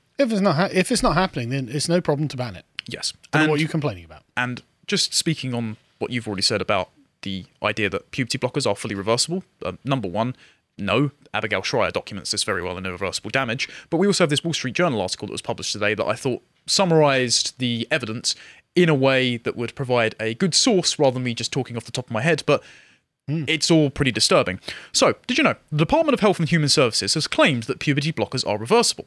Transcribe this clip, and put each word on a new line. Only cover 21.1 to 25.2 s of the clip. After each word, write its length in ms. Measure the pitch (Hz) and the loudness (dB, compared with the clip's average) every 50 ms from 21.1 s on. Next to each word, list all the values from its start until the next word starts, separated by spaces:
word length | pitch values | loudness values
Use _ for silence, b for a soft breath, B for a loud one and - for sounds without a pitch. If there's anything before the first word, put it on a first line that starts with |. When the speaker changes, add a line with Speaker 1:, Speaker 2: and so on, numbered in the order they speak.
| 123 | 2
Speaker 2:
than 100 | 127 127 | 2 -2
me 100 | 123 117 | -4 -4
just 200 | - 120 - - | -4 -6 -4 -4
talking 240 | 139 123 - 117 117 | -4 -4 -4 -6 -8
off 80 | - | -8
the 60 | - | -8
top 140 | - 127 - - | -8 -8 -6 -4
of 40 | |
my 100 | 117 107 | -4 0
head, 220 | 123 170 160 - - | 2 2 0 2 2
but 160 | - 143 - B B B B B B B B B _ _ _ _ - | 2 2 2 B B B B B B B B B _ _ _ _ -4
Speaker 1:
Hmm. 180 | 147 165 143 117 | -4 -2 0 -2
Speaker 2:
it's 240 | 160 151 - - | -2 0 2 4
all 180 | 170 160 151 135 | 4 6 4 4
pretty 220 | - - 143 131 | 2 0 -2 0
disturbing. 480 | 98 107 - - 196 147 123 92 92 - B B B B B B | 0 0 2 4 4 4 2 2 -2 -6 B B B B B B
So, 240 | - - 269 143 - - | 0 2 4 4 2 0